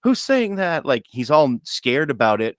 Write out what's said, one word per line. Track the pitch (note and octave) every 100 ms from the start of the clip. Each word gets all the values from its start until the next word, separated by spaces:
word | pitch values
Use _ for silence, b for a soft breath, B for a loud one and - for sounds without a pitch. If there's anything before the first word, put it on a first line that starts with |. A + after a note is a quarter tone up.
Who's | A#3 C4
saying | - C4+ A3+
that? | G3 F#3 D#3+
Like, | - B2 -
he's | B2 A#2+
all | D3+ C#3+ A#2+
scared | - - B2+ B2+ D3+
about | A#2+ A2+ G#2
it. | A2+